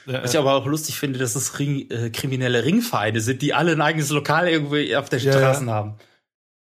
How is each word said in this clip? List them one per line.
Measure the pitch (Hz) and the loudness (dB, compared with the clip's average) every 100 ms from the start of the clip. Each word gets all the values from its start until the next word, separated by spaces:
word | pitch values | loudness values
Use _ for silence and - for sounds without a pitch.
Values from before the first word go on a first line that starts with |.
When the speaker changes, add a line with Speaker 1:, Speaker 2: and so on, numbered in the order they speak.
| - | -8
Speaker 1:
Ja, | 127 | -6
Speaker 2:
Was | 123 | 0
Speaker 1:
ja. | 156 | 2
Speaker 2:
ich | 135 | 4
aber | |
auch | 139 123 | 2 2
lustig | 151 156 - | -2 -4 -4
finde, | 143 127 | -4 -2
dass | 127 | -2
es | 139 123 - | -2 -4 -4
Ring-, | 143 139 - | -2 -2 -4
äh, | 117 117 | -6 -4
kriminelle | 113 139 131 127 123 | -4 -4 -2 0 2
Ringvereine | 123 220 233 117 107 110 | 2 2 2 0 0 0
sind, | 110 - | 0 -2
die | 147 | 0
alle | 127 175 | 2 2
ein | 156 | 2
eigenes | 151 160 139 | 2 0 0
Lokal | 147 147 151 180 | -2 0 2 2
irgendwie | 165 143 147 143 | 0 0 -2 0
auf | 127 - | -2 0
der | 139 | 0
Speaker 1:
Ja, | 131 | 2
ja. | 135 | 4
Speaker 2:
Straße | 135 135 123 | 4 2 0
haben. | 107 104 107 _ _ _ _ _ _ _ | -2 -4 -10 _ _ _ _ _ _ _